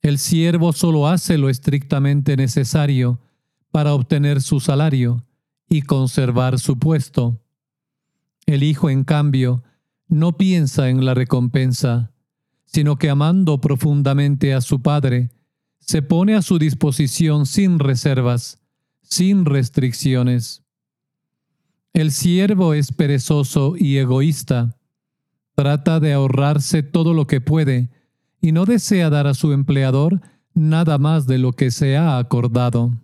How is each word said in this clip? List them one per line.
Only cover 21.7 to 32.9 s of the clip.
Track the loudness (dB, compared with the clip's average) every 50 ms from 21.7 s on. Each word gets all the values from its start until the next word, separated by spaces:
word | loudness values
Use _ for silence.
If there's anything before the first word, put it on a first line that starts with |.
| _ _ _ _ _
El | 0 0 0 -2
siervo | -2 0 0 2 2 2 0 0 2 2 2 2
es | 0 -2 -4 -2
perezoso | -2 0 0 0 -2 0 0 0 0 0 0 0 0 0 2 2
y | 2 2 2 2
egoísta. | 0 0 0 0 2 2 0 0 -2 -4 -4 -2 -2 -2 -4 -4 _ _ _ _ _ _ _ _ _ _ _ _ _ _ _ _
Trata | -2 0 0 0 0 0 0 0 0
de | 0 0 0
ahorrarse | 0 0 0 0 0 0 0 0 -2 -2 -2 -2 -2 -2
todo | 0 0 0 0 2 2
lo | 0 0
que | 0 -2 -2
puede | 0 0 0 0 2 0 0 0 -2 -4 _ _ _ _ _ _ _ _ _ _ -2
y | 0 2
no | 2 2
desea | 2 2 0 2 0 0 2 2 2
dar | 2 2 2
a | 0 0
su | 0 0 0 0
empleador | 0 0 0 0 0 2 2 2 2 2 2 0 -2 -4 -10 _ _ _ _ _
nada | 0 0 2 2 2 2 0 0 0
más | 2 2 0 0 0
de | 0 0 0
lo | 0 0 0
que | 0 0 0
se | 0 0 0 0 2
ha | 2 2 0 0 0
acordado. | -2 -2 -2 -2 -2 0 0 0 0 0 0 0 -2 -2